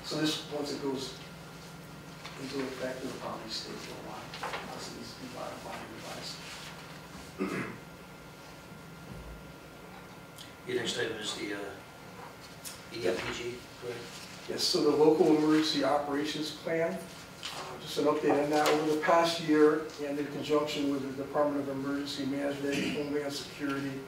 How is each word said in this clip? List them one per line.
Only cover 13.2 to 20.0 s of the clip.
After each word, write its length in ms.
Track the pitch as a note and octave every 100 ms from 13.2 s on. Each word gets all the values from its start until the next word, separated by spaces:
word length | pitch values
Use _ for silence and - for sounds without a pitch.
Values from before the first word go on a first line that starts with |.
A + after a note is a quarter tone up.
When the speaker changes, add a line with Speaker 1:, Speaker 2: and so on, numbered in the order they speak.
| B2
Speaker 2:
G, 200 | A#2 A#2+ B2 - -
correct? 160 | A#2+ A#2+ - - - - -
Speaker 1:
Yes, 160 | -
so 200 | - E3
the 120 | D3
local 400 | D3 D#3 F3+ D#3+ D3+
emergency 460 | D3+ D#3 D#3 C#3+
operations 680 | C3+ D3 C#3+ C#3+ D#3 D3+ D#3
plan. 420 | - E3+ E3 E3+
Uh, 40 | F#3+ - - - - - - - -
just 160 | - D#3
an 80 |
update 380 | D3 D3+ D3+ C#3
on 60 | D3
that. 160 | D3+ D3+
Over 240 | D3+ D#3
the 60 | D3+
past 440 | F3+ E3+ E3 D#3+
year, 400 | D#3+ D3+ D3+ D#3 - -